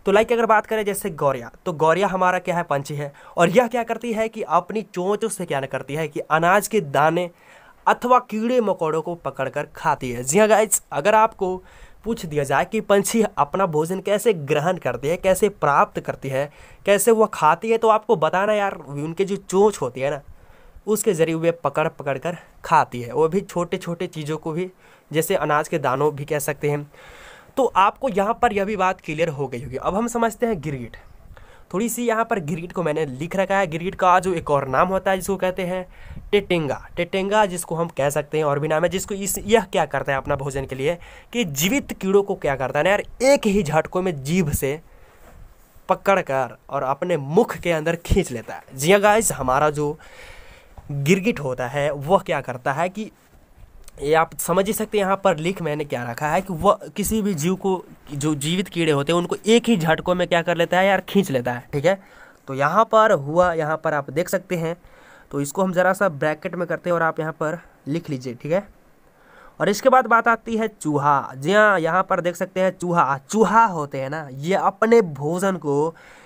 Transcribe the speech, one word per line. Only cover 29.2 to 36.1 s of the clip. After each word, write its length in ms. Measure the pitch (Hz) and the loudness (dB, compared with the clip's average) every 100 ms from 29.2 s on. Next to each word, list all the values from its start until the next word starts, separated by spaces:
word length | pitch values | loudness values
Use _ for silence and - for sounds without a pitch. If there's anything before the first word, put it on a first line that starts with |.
| 165 | -2
हो 180 | 139 131 | -2 -6
गई 160 | 120 | -8
होगी। 140 | 127 127 | -10 -6
अब 180 | 160 190 | -2 -2
हम 120 | 233 | -2
समझते 380 | 233 226 - 233 | 0 -2 -2 -4
हैं 140 | 185 | -4
गिरगिट। 360 | 147 135 113 - - - - - - - - | -6 -8 -10 -16 -20 -20 -20 -20 -20 -20 -8
थोड़ी 160 | 180 233 | -4 -4
सी 160 | 233 240 | -2 -2
यहाँ 200 | 220 226 | 0 0
पर 140 | 220 | -2
गिरगिट 300 | 147 170 170 | -4 -6 -6
को 120 | 190 | -4
मैंने 220 | 160 151 147 | -2 -2 -4
लिख 280 | 127 170 190 | -6 -4 -2
रखा 220 | 190 196 | 0 0
है। 100 | 185 | 0
गिरगिट 280 | 160 180 185 | -4 -6 2
का 240 | 185 185 | 4 4
जो 140 | 185 | 4
एक 160 | 165 147 | -2 0
और 160 | 139 131 | 0 2
नाम 200 | 131 185 | 2 2
होता 240 | 190 196 | 0 0
है 60 | 190 | -2
जिसको 180 | 185 190 | -2 -2
कहते 260 | 185 185 | -2 -4
हैं 220 | 180 185 180 - - | -6 -6 -8 -16 -18